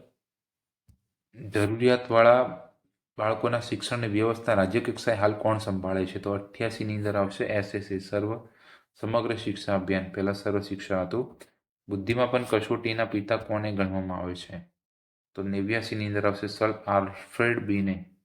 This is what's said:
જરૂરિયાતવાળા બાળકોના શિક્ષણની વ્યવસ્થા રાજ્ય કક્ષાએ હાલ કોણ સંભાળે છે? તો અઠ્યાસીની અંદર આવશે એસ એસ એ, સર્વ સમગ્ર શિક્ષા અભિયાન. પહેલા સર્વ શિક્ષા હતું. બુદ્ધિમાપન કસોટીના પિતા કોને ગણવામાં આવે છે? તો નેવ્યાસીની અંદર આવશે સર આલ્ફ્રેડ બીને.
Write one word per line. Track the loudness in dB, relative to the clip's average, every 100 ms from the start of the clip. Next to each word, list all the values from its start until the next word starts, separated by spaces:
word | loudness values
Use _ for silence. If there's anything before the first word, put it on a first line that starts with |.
| -18 _ _ _ _ _ _ _ _ _ _ _ _ -16
જરૂરિયાતવાળા | -2 0 2 4 4 4 4 8 8 8 4 -4 -16 _ _ _ _ -4
બાળકોના | -2 0 0 -2
શિક્ષણની | -2 -6 -4 -4 0
વ્યવસ્થા | 2 2 0 2
રાજ્ય | 4 4 2
કક્ષાએ | -2 -2 -2 2
હાલ | 2
કોણ | 2 0 0
સંભાળે | 0 -2 0 0 -2
છે? | -4
તો | -4
અઠ્યાસીની | -4 -6 -6 -4 -4 -4 -2
અંદર | 0 2
આવશે | 0 -2
એસ | 0 0 -2
એસ | -6 -4
એ, | -6
સર્વ | -2 -2 -2 -4 -10 _ -20 -20 _
સમગ્ર | _ 0 0 0 -2
શિક્ષા | -4 -4 -2
અભિયાન. | 0 2 0 -2
પહેલા | -2 -2
સર્વ | 0 -2 -2
શિક્ષા | -4 -8 -2 -2
હતું. | 0 -4 -6 -12 -20 _ _ _ -8
બુદ્ધિમાપન | -4 -2 0 2 2
કસોટીના | 2 0 2 -2 0 -2
પિતા | 0 -2 0 -2
કોને | 0 -2 -2
ગણવામાં | 0 0 -2 -4 -4
આવે | -6
છે? | -8 -12 -16 -16 _ _ _ _ _ _
તો | -6
નેવ્યાસીની | -4 -2 0 -2 -2 -4 -2
અંદર | 0 0
આવશે | 0 -6
સર | 0 0
આલ્ફ્રેડ | 0 2 2 2 -6 -6 2 2 2
બીને. | 0 2 2 -2 -8 _